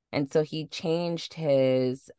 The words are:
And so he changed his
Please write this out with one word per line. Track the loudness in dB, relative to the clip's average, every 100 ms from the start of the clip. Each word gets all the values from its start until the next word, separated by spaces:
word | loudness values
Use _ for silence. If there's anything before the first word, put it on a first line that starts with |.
| _
And | -4 0
so | 0
he | 0 -4 -10
changed | -6 -2 -2 -2 -4 -8
his | -4 2 4 4 4 2 -2 -10